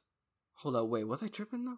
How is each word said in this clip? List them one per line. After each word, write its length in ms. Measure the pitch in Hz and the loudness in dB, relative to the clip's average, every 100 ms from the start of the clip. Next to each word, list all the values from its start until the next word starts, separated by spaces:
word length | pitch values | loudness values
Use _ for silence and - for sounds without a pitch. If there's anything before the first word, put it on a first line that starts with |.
| _ _ _ _ _ | _ _ _ _ _
"Hold 200 | - 147 | -6 0
on, 160 | 123 113 | 2 4
wait, 140 | 113 | 2
was 180 | 107 127 | 2 -2
I 60 | 214 | -2
tripping 360 | - 214 240 | -6 -6 -4
though? 120 | 247 | -6